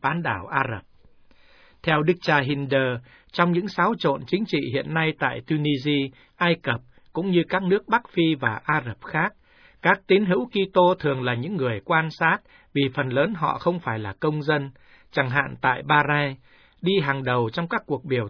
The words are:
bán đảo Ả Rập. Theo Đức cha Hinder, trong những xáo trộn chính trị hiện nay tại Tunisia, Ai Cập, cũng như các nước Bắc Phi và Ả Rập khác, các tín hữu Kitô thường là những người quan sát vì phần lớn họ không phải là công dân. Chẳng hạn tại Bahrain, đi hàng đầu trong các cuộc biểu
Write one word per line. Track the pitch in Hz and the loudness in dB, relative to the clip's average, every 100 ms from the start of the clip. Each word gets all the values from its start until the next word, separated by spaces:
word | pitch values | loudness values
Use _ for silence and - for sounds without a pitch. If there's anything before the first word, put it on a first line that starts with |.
bán | 135 165 | -4 -2
đảo | 160 101 95 | -2 -4 -4
Ả | 139 127 | -2 -2
Rập. | 107 - - - - - - - - - _ | -4 -12 -20 -20 -20 -20 -20 -20 -20 -20 _
Theo | - 156 | 0 2
Đức | 151 175 | 2 0
cha | - 151 | 2 2
Hinder, | 131 143 139 139 131 120 - - _ | 2 -2 0 0 2 -2 -8 -20 _
trong | - 175 | 0 2
những | 175 196 | 2 -2
xáo | - 180 233 | 0 0 2
trộn | 160 139 135 | 0 -2 -2
chính | 180 220 | -4 -2
trị | 156 135 | -2 -2
hiện | 135 139 | -4 -2
nay | 160 160 151 | -2 -2 0
tại | - 120 - | -2 -4 -2
Tunisia, | 156 151 139 147 143 135 135 _ - | -2 0 0 0 0 -2 -8 _ -2
Ai | 175 170 | 0 0
Cập, | - 120 - - - | -2 -6 -8 -20 -10
cũng | 156 196 | -6 0
như | 175 165 | 2 2
các | 185 | 0
nước | 185 202 - | 2 0 2
Bắc | 226 - | -2 0
Phi | - 165 147 | 0 0 0
và | 123 107 | -2 -4
Ả | - 151 123 | -2 -2 -2
Rập | - | -10
khác, | - 151 190 - _ _ - _ | -6 -2 -2 -6 _ _ -20 _
các | 170 196 - | 0 0 4
tín | 190 | 2
hữu | 208 190 247 | 4 0 0
Kitô | 208 190 180 180 180 | -2 2 4 4 4
thường | 151 135 | 0 -2
là | 123 | -2
những | 120 143 202 | -2 -4 -2
người | 127 107 | -2 -4
quan | - 165 160 | 0 0 0
sát | 156 165 196 - - _ | 0 0 0 -4 -20 _
vì | 147 139 | -2 0
phần | 131 131 | -2 -2
lớn | 123 165 | 0 0
họ | 190 151 127 | 0 -4 -2
không | 175 175 | -2 -2
phải | - 113 | -4 -4
là | 104 95 | -6 -4
công | 156 151 | -4 -2
dân. | 147 151 139 - _ - _ | 0 -2 -2 -10 _ -20 _
Chẳng | - 131 | 2 2
hạn | 139 139 120 | 2 0 0
tại | 131 127 | 0 0
Bahrain, | 139 147 143 147 143 135 _ _ _ _ | 2 4 4 2 0 -4 _ _ _ _
đi | 170 196 | 0 0
hàng | 139 139 | 0 -2
đầu | 127 123 113 | 0 0 0
trong | 113 170 | -2 -4
các | 226 - | -4 -4
cuộc | 135 | -6
biểu | 135 127 104 | -2 -2 -2